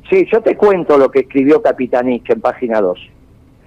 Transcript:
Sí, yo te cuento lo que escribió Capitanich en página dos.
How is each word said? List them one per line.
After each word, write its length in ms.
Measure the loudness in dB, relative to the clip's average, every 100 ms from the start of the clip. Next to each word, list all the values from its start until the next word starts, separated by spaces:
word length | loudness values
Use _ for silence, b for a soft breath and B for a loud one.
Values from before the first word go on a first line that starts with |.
| -2
Sí, 160 | 0 2
yo 100 | 0
te 140 | -2 0
cuento 420 | 0 0 2 2
lo 120 | 2
que 100 | 0
escribió 400 | -2 0 2 2
Capitanich 680 | 0 -2 -2 -2 -2 -4 -2
en 100 | -2
página 380 | -2 -4 -4 -2
dos. 200 | -2 -4 -10 _ _ -20 _ b